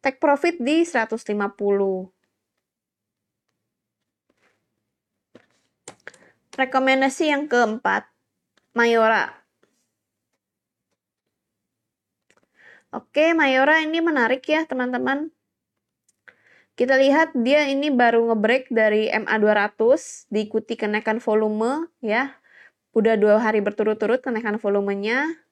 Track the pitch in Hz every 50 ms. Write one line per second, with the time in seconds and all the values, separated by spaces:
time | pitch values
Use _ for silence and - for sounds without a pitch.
0 | - 277 269 _ - 294 285 285 - 349 339 349 233 247 302 330 339 330 - 254
1 | 226 220 220 233 - - 208 208 202 202 202 - 202 202 202 196 196 196 190 185
2 | 185 185 _ _ _ _ _ _ _ _ _ _ _ _ _ _ _ _ _ _
3 | _ _ _ _ _ _ _ _ _ _ _ _ _ _ _ _ _ _ _ _
4 | _ _ _ _ _ _ _ _ _ _ _ _ _ _ _ _ _ _ _ _
5 | _ _ _ _ _ _ _ - _ _ _ _ _ _ _ _ _ - - _
6 | _ - - _ _ _ _ _ _ _ - - 262 254 262 262 262 262 262 262
7 | 269 269 269 - 330 302 294 277 294 302 254 240 240 214 214 233 _ 190 190 202
8 | - _ _ _ _ _ _ _ _ _ _ _ _ _ _ 226 233 233 233 226
9 | 220 220 226 202 - - - - _ _ _ _ _ _ _ _ _ _ _ _
10 | _ _ _ _ _ _ _ _ _ _ _ _ _ _ _ _ _ _ _ _
11 | _ _ _ _ _ _ _ _ _ _ _ _ _ _ _ _ _ _ _ _
12 | _ _ _ _ _ _ _ _ _ _ _ _ _ - - _ _ _ - 240
13 | - _ _ 285 311 330 339 330 302 269 262 262 269 285 311 320 311 311 320 330
14 | 330 339 311 277 240 226 254 262 - - 302 311 320 - 269 254 247 247 254 240
15 | 254 254 269 285 302 320 _ _ _ _ _ _ _ _ _ _ _ _ _ _
16 | _ _ _ _ _ - _ _ _ _ _ _ _ _ _ - 240 247 269 262
17 | 269 269 277 311 320 311 - 254 226 247 277 302 294 277 277 277 285 302 277 247
18 | 247 233 226 233 233 233 226 220 208 220 240 269 262 _ 233 220 220 214 214 214
19 | 214 - - 220 220 - - 220 208 214 214 208 202 214 _ _ 220 233 269 330
20 | - - - - - _ - 214 214 208 - 220 226 - 226 - 226 208 208 214
21 | 214 226 214 233 - - 214 220 220 214 214 214 220 240 269 302 330 339 _ _
22 | - 220 208 233 269 269 - _ _ _ _ - - - _ _ _ _ _ 226
23 | 208 226 226 202 202 214 208 214 240 220 214 214 202 202 202 - 214 214 214 214
24 | 220 208 233 262 - 269 240 220 240 220 208 226 - 202 202 202 202 202 196 196
25 | 202 214 233 262 294 320 330 320 _ _